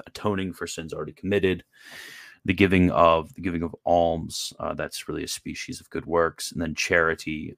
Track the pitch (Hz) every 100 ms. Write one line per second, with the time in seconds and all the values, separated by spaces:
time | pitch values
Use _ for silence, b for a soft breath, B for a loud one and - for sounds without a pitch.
0 | - - 104 95 92 - 85 - 80 76
1 | 78 - 92 101 92 87 - B B B
2 | B B B B - 92 98 95 87 -
3 | 82 82 78 - 90 85 82 - - 87
4 | 85 82 80 - - - 78 76 73 -
5 | - 78 78 - 78 78 - 82 - 85
6 | - 85 82 - - - 80 76 - 87
7 | 82 82 - 76 -